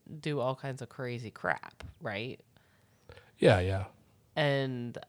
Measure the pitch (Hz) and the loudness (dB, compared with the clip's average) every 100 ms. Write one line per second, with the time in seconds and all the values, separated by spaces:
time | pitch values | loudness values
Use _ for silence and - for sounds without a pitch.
0 | - 156 151 147 123 131 139 131 120 - | -16 -8 -4 0 0 -2 -4 -8 -10 -8
1 | 123 120 113 - - - 50 - - - | -6 -6 -8 -4 -2 -2 -4 -14 -16 -8
2 | 92 101 120 - - _ _ _ _ _ | -6 -4 -6 -10 -16 _ _ _ _ _
3 | - - - - 165 101 92 95 95 - | -20 -20 -14 4 6 8 6 0 -2 -12
4 | - _ _ - 147 139 135 123 120 - | -20 _ _ 0 2 2 0 -2 -6 -8